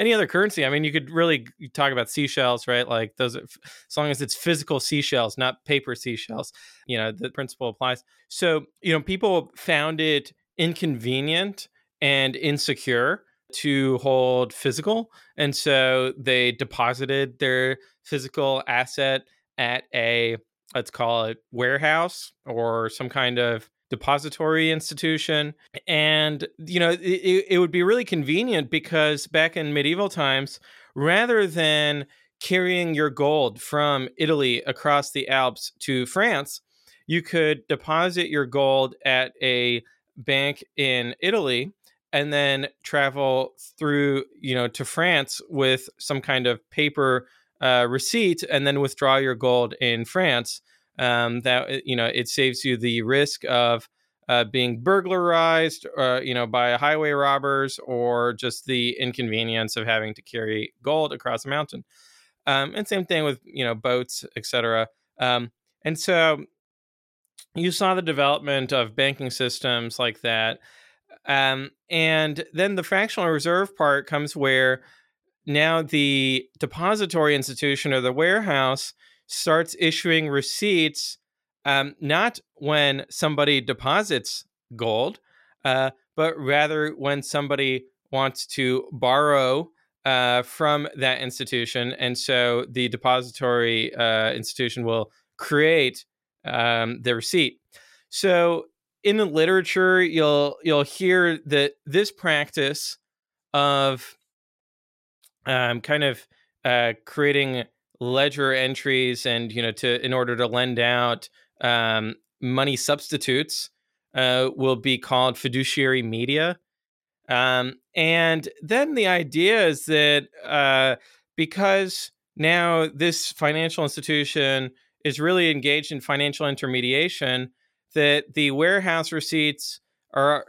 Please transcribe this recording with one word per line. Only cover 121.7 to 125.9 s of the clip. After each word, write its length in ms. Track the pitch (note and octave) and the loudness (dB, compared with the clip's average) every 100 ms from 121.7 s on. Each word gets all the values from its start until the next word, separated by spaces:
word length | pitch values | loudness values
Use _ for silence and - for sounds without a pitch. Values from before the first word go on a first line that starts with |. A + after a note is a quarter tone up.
| F#3+ F#3+ - - _ _ - | 2 0 -6 -12 _ _ -2
now 520 | D#3 F3 E3+ E3 D#3+ | 2 2 2 2 0
this 380 | C#3+ E3+ E3 - | 0 0 0 -6
financial 520 | - D3+ D#3 E3 E3 | -2 0 0 -2 -2
institution 840 | D3 - C#3 D3+ C#3+ D#3 C#3 C3+ C3 - _ _ | -4 -4 -2 -2 0 0 0 0 -4 -10 _ _
is 160 | D3+ C3+ | -4 0
really 300 | D#3+ F#3 E3+ | 2 4 2
engaged 420 | D3 C3+ D3 C#3+ | 2 2 0 -2